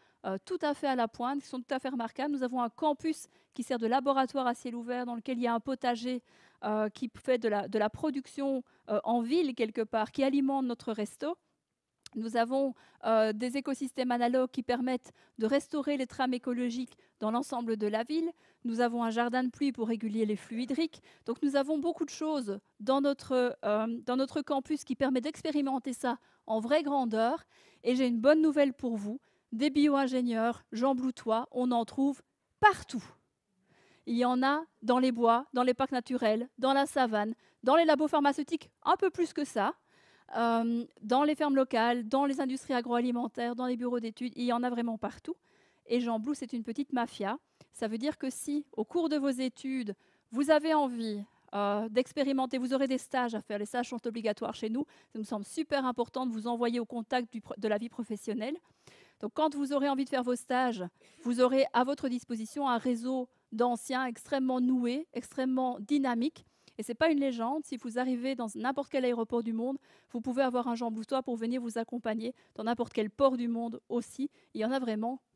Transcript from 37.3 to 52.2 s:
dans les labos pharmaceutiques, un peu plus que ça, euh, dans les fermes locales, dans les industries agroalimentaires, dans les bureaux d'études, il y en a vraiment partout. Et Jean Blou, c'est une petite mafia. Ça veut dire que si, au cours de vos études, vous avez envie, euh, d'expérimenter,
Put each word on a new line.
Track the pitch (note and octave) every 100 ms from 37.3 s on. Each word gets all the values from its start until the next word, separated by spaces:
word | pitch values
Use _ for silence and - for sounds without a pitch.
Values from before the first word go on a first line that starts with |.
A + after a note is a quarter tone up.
| - _ _
dans | B3 D#4
les | E4
labos | C#4+ D4+
pharmaceutiques, | D4+ C#4+ C#4 C#4+ E4 - _
un | - F#4
peu | F#4+
plus | - E4+
que | - C#4+
ça, | A3+ G#3+ - _ _ _ _ - -
euh, | A#3 A3+ A#3 A#3 A#3 _
dans | G#3 B3+
les | D4 D4
fermes | D4 C4+
locales, | C4 A#3 A#3 B3 A3
dans | C4+ C#4+
les | C#4
industries | C4+ C4 -
agroalimentaires, | B3 A#3+ A#3+ B3 A#3+ A#3+ - A#3+ A#3+
dans | B3+
les | B3
bureaux | B3 B3
d'études, | A3+ A3 B3 -
il | A#3+
y |
en | A#3+
a | B3
vraiment | A#3+ A#3+ A3
partout. | G3+ - - F4 _ _ _ _ -
Et | B3
Jean | A#3 A3+
Blou, | A3+
c'est | C#4+ B3
une | A#3+
petite | A3+ A3+ C#4
mafia. | B3 A#3 - G3 C4+ _ _ -
Ça | - A3
veut | A3
dire | C#4 -
que | C4
si, | - - D4 -
au | -
cours | G#3+ F4 D#4+
de | D4+
vos | C#4
études, | B3 C4 - C4+ C4 G#3+ F#3+ _ _ _
vous | A#3 D4
avez | D4+ D#4
envie, | D4+ C4+ A#3 A3+ G#3 G3+ _ _
euh, | G3+ G3+ G#3 A3
d'expérimenter, | A3 B3+ -